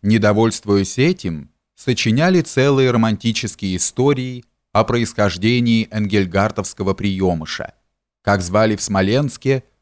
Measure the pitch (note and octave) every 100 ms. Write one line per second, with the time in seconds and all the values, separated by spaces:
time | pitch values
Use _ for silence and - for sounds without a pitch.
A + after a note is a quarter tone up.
0 | G2+ A2 G#2 G#2 A2+ - G#2 G2+ F#2+ -
1 | D#3 F3+ F#2+ D#2 - _ _ - - A#2+
2 | A2+ A#2 F3 F#3 - - C#3 C3+ C3 A#2+
3 | A2+ G#2 A#2 G#2+ G#2+ - F#2+ F#2 - -
4 | C#3 C3 B2+ B2 - _ _ G#2 A2+ A#2+
5 | A2+ - G#2 F2 G#2+ B2 A#2+ A2+ G#2+ G#2+
6 | G#2 G2+ F#2+ G2 G#2+ - F#2+ - G2 F#2
7 | G2+ F#2+ F#2 E2 D#2 - - - _ _
8 | _ _ - G2+ F2 G#2 A2 G#2 - G2
9 | F#2+ B2+ C#3+ - C3 C3+ - _